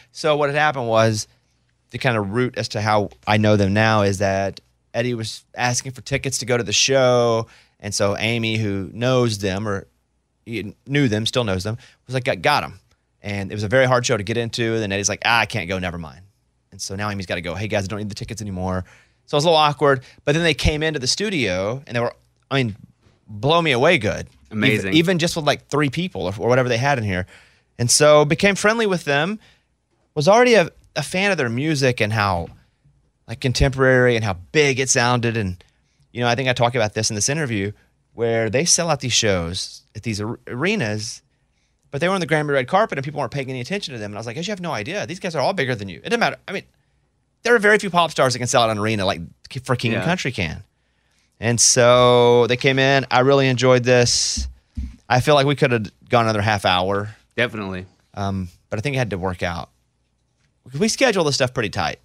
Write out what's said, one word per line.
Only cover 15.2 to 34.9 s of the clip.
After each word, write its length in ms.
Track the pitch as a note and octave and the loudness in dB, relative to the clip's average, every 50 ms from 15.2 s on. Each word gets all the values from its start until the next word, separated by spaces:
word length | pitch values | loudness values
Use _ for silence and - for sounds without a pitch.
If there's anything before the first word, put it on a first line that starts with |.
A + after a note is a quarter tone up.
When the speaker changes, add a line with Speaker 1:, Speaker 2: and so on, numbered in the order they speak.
| - | 2
Speaker 1:
"Ah, 160 | G#2+ A#2 A#2 | 2 2 2
I 60 | G#2+ | 2
can't 220 | - - G#2+ E2 F2 | 0 -4 -6 -4 -4
go. 100 | F#2+ F#2 | -4 -4
Never 180 | F#2 F2 E2 F2 | -4 -6 -8 -8
mind." 220 | E2 D2+ B1+ - F#2+ _ _ _ _ _ _ _ _ _ | -12 -14 -16 -20 -20 _ _ _ _ _ _ _ _ _
And 100 | - G2 | -16 -14
so 140 | - - G2 | -12 -10 -8
now 160 | G2 G#2 G#2+ | -6 -6 -6
Amy's 160 | G2+ G2 F#2 | -6 -6 -6
gotta 140 | E2+ G2 F2+ | -6 -6 -6
go. 140 | E2+ F2 D#2+ | -6 -8 -8
"Hey, 120 | F2+ A2 | -8 -6
guys, 180 | G2+ G#2+ G#2 F#2+ | -4 -2 -2 -2
I 20 | F#2 | -4
don't 100 | A2 G2+ | -6 -8
need 120 | G#2+ G2+ | -8 -10
the 40 | G2+ | -10
tickets 260 | - - - A2+ - | -12 -12 -12 -12 -12
anymore." 440 | G#2+ G#2 F#2+ F2+ F#2 F#2 F#2 F#2 F2+ - - _ _ _ _ _ _ | -10 -10 -8 -6 -4 -4 -4 -4 -6 -10 -16 _ _ _ _ _ _
So 80 | - - | -4 -2
it 40 | D3 | 0
was 60 | C#3+ | 2
a 40 | F3 | 4
little 100 | D#3+ D3+ | 4 4
awkward. 460 | D3+ D3 C#3+ - D3+ C#3 C3+ C3 - - - _ - | 4 2 2 2 2 2 2 0 -2 -12 -18 _ -2
But 100 | C#3+ D3 | -2 0
then 100 | E3 E3+ | 2 2
they 100 | E3 D3+ | 0 0
came 280 | - - E3+ D#3 D3+ | 2 0 0 0 0
into 180 | D#3 D#3+ D3+ D3 | -2 -4 -4 -4
the 60 | - | -4
studio, 760 | B2+ - - G3+ A3 G3 D3 A#2 F#2 F2+ F#2 G2 G#2 B2 C#3 D3 | -4 -4 -2 -2 -4 -2 -2 -2 -2 -2 -2 -2 -4 -4 -6 -8
and 100 | - A#2+ | -8 -6
they 40 | A#2+ | -4
were, 140 | A#2 A#2 - _ _ _ _ _ _ - | -4 -4 -6 _ _ _ _ _ _ -4
I 120 | C3 C#3 | -2 -2
mean, 140 | B2+ A2 F#2+ - - - _ _ _ _ _ _ _ | -2 -2 -4 -10 -16 -20 _ _ _ _ _ _ _
blow 340 | - G#2+ G#2 A2+ C#3+ E3 E3+ | -18 -10 -4 0 2 2 2
me 120 | E3 D#3 | 2 2
away 260 | B2+ A#2 C3+ E3+ F#3 C3 | 2 4 4 4 4 4
good. 300 | G2 G2 D#2+ D2 - - _ _ _ - | 2 -2 -4 -4 -8 -12 _ _ _ -8
Speaker 2:
Amazing. 280 | A2 G#2+ G#2 - A2 G#2 | -4 0 0 2 2 0
Speaker 1:
Even, 160 | F#2+ F#2+ F#2+ | 0 2 2
even 240 | D#3+ E3+ F#3 F#3 D#3+ | 2 4 2 2 0
just 160 | E3 E3+ - | 0 -2 -2
with, 100 | E3+ D3 | -2 -2
like, 220 | D3 B2 A2+ _ | -2 -2 -2 _
three 240 | - - D3 D3+ C3+ | -4 -2 0 0 0
people 320 | B2+ E3 F3+ F3+ - F#2+ E2+ | -2 -4 -6 -6 -6 -6 -6
or, 80 | F2+ G2 G#2+ | -6 -6 -2
or 100 | F2+ A#2 | 0 2
whatever 200 | B2 C3 B2+ B2 | 2 2 2 0
they 80 | A#2 | 0
had 220 | A2+ C3 C#3+ C#3+ A#2+ | 0 0 0 0 0
in 60 | G#2+ | 0
here. 220 | G2+ F#2 F2+ F2+ - - - _ _ _ _ _ _ _ | -2 -2 -4 -4 -6 -12 -20 _ _ _ _ _ _ _
And 140 | - A#2+ A#2 | -4 0 2
so 340 | - - D3 D3+ D3+ D3+ D3+ | 4 6 6 8 8 6 6
became 300 | D3 E3 - G3 G3+ G3 | 4 2 2 2 2 2
friendly 320 | - - G#3 A3+ A#3 A3+ | 2 2 2 2 2 0
with 180 | G3+ F#3 E3+ - | 0 0 -2 -2
them. 360 | D3 C#3 C#3+ D#3 F#3+ A3 G#3+ _ _ _ _ _ _ _ _ _ _ _ _ _ _ - | 0 0 0 0 -2 -4 -8 _ _ _ _ _ _ _ _ _ _ _ _ _ _ -4
Was 140 | D3+ C#3+ F3+ | 0 4 6
already 260 | G#3 A#3+ B3 B3 A#3 | 6 6 8 6 6
a, 160 | G3+ E3 - - _ _ _ - | 6 4 2 -2 _ _ _ -8
a 80 | - | -8
fan 300 | C#3 - - F#3 G3 G3+ | -6 -4 -2 -2 0 0
of 60 | F#3+ D#3 | 0 0
their 100 | C3+ A#2 | 0 -2
music 520 | A#2 C#3+ D3 D#3+ D#3 C3 C#3 B2+ A#2 - | 0 -2 0 0 0 2 2 2 2 2
and 120 | A2 G#2 | 0 0
how, 360 | A2 A2 G#2 G2+ F#2 E2+ E2 - - - _ _ _ _ _ _ _ _ _ _ _ _ _ | 0 0 0 0 0 -2 -6 -8 -14 -20 _ _ _ _ _ _ _ _ _ _ _ _ _
like, 140 | - A#2+ - | -14 -10 -4
contemporary 720 | - C3 A#2+ - C#3+ C#3 B2+ C3 C3+ C3 B2+ B2+ B2 B2 A#2+ | -4 -2 0 2 0 0 2 2 4 4 4 4 4 4 2
and 100 | A2 A2 | 2 0
how 100 | G#2+ F2+ F2 - - | -2 -4 -6 -8 -2
big 260 | - D#3 D3 C#3 B2+ A#2+ | 2 2 2 2 2 0
it 100 | C3+ | 0
sounded. 480 | B2 | 0